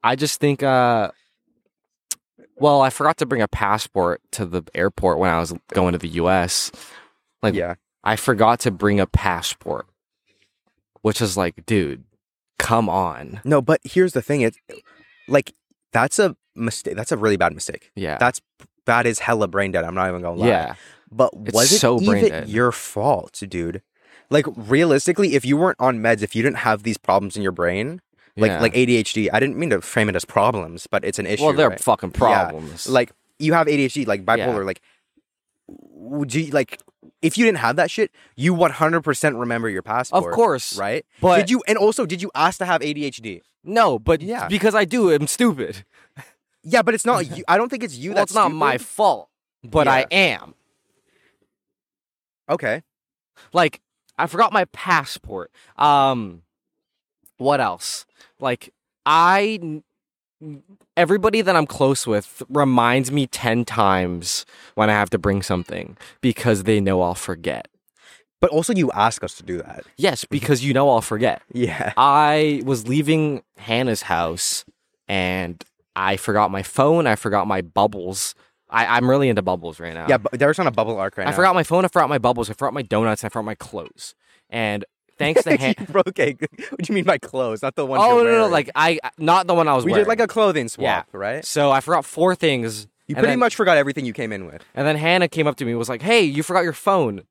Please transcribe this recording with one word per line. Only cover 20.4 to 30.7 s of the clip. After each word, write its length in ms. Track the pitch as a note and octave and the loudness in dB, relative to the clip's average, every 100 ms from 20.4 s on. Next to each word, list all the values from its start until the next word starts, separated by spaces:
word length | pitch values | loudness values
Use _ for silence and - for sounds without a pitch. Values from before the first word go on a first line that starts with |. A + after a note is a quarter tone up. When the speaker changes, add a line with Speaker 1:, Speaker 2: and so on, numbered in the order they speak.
| A2+ | 2
Speaker 1:
Yeah. 260 | F#2+ D2 - - _ _ | 2 -2 -10 -20 _ _
Speaker 2:
But 200 | A2 B2+ - G#2+ | 2 2 2 -2
Speaker 1:
It's 80 | |
Speaker 2:
was 180 | A2 C3 | 2 4
it 60 | G#3 | 4
Speaker 1:
so 200 | B2+ A#2+ | 4 4
brain 200 | G2 G#2 G#2 | 2 4 2
Speaker 2:
even 20 | |
Speaker 1:
dead. 180 | D#2+ D2+ | 0 -4
Speaker 2:
your 220 | G#2+ B2 | 0 0
fault, 680 | A2+ - - A#2+ A2 - - G2 | 0 -10 -4 0 0 -4 -14 -10
dude? 340 | F#2 E2+ F#2 _ _ _ - _ | -6 -6 -8 _ _ _ -20 _
Like, 160 | C#3+ D3 A#2 | -2 -2 -8
realistically, 760 | G#2 C3+ E3+ D3+ F3+ F3 G3 | 0 2 4 2 2 0 2
if 100 | C3+ | 2
you 120 | B2 C#3+ | 2 2
weren't 220 | F3+ - | 2 2
on 180 | B2+ A#2+ | 0 2
meds, 240 | A2 A2 | 0 0
if 140 | G#2 A2+ | 0 0
you 60 | |
didn't 160 | B2 A2+ | 0 0
have 240 | B2 G#2+ | 0 0
these 140 | G#2+ G#2+ | -2 -6
problems 380 | - G2 G2+ G#2+ | 2 0 0 -4
in 60 | |
your 100 | F#2+ | -4
brain, 480 | F2 F2 F#2 A#2+ F3 _ _ _ - | -2 -2 -2 -6 -10 _ _ _ 0
like, 140 | G#2+ | 0
Speaker 1:
Yeah. 100 | E2+ | 2
Speaker 2:
like 160 | A2 A#2 | 0 2
A 100 | B2 | 2
D 100 | A#2+ | 2
H 160 | G#2+ | 0
D, 160 | - G2+ | -2 0
I 100 | G#2+ | 0
didn't 160 | C#3 A#2+ | 0 -2
mean 140 | E3 | -2
to 100 | G2+ | -2
frame 280 | - - G#2+ | -2 0 0
it 60 | F2+ | -2
as 80 | |
problems, 600 | - - G#2 A2 E2 | -2 0 2 0 -8